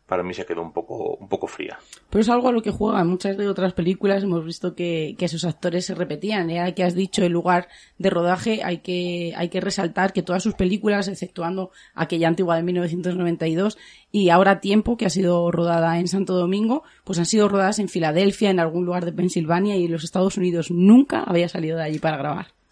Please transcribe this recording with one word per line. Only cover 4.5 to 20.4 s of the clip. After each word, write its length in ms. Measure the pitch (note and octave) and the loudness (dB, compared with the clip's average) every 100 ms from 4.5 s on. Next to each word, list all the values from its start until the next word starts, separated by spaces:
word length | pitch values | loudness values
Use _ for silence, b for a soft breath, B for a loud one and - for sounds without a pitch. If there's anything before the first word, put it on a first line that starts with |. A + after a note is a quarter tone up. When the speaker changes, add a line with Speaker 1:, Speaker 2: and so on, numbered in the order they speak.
| E3 F#3 - | -8 -8 -4
Speaker 2:
que, 400 | F3 E3 D#3 - | -4 -4 -4 -4
que 80 | F3+ | -4
esos 180 | E3 | -2
actores 440 | F3+ - F3+ F3 F3+ | -6 -4 -2 -2 -4
se 80 | E3+ | -6
repetían. 560 | F3 D3+ G3+ G#3+ E3 | -6 -4 -4 -2 -2
Y 80 | E3+ | -2
ahora 140 | F3+ F3 | -2 0
que 80 | |
has 100 | F3+ | 0
dicho 320 | F3 G3 - F3+ | 0 -2 0 0
el 60 | |
lugar 360 | E3+ F3+ F3 - B B - | 0 2 2 0 B B -2
de 140 | F#3+ | 0
rodaje, 500 | F3 F3 F3+ A3+ A3 | 2 2 0 0 -2
hay 140 | - F3 | -4 -6
que, 560 | - F3+ F3 F3 E3+ - | -6 -4 -4 -4 -6 -6
hay 140 | E3+ | -4
que 100 | F#3 | -4
resaltar 540 | F#3+ F#3+ F3 - F#3+ | -4 -2 -2 0 0
que 80 | F#3 | 0
todas 220 | E3+ F#3 | -2 -2
sus 100 | A3 | -2
películas, 540 | - F#3 G#3+ G#3+ G3+ G3 | 0 0 0 0 0 -2
exceptuando 640 | F#3+ F3+ - E3 F#3+ F#3 B B - | -6 -10 -6 -6 -6 -8 B B -6
aquella 320 | E3 E3 E3 | -2 2 2
antigua 280 | E3+ F3 E3 | 2 2 0
de 60 | |
mil 140 | F3 F3+ | 0 0
novecientos 400 | F3 F3 F3+ F3+ | -2 -2 -4 -2
noventa 320 | F3 E3 E3 | -2 0 -2
y 80 | D#3+ | 0
dos 240 | G#3 - B B B | -2 -4 B B B
y 180 | G#3 F3+ | 2 6
Ahora 300 | E3+ F#3+ G3 | 6 6 4
Tiempo, 380 | G3 G#3 G#3+ A#3 | 4 2 2 -2
que 100 | G3 | 0
ha 20 | |
sido 400 | F#3 F3 F3 E3+ | 0 2 2 2
rodada 480 | E3+ E3+ E3+ E3 E3+ | 0 2 2 2 0
en 100 | F3 | 0
Santo 280 | F#3+ F#3+ F3+ | -2 0 0
Domingo, 480 | F3 G3 A3 C#4+ b b - | 0 0 0 -2 b b -6
pues 120 | F3 | -2
han 80 | E3+ | 2
sido 240 | A3 G#3 | 4 4
rodadas 300 | G3 F#3+ G#3+ | 4 2 0
en 100 | F#3+ | -2
Filadelfia, 600 | F#3 D#3+ D#3+ G3+ - G3+ | 0 0 4 2 2 2
en 80 | F#3 | 2
algún 260 | D#3+ E3+ F3+ | 2 0 -2
lugar 180 | F3+ E3+ | -2 -4
de 80 | |
Pensilvania, 640 | D#3 F#3 F3+ D#3 F3 G#3 G3 | -2 -2 0 0 0 2 0
y 100 | F3 | 0
los 160 | E3 | -2
Estados 340 | E3 F3+ G3 | -4 0 0
Unidos 320 | G3 | 0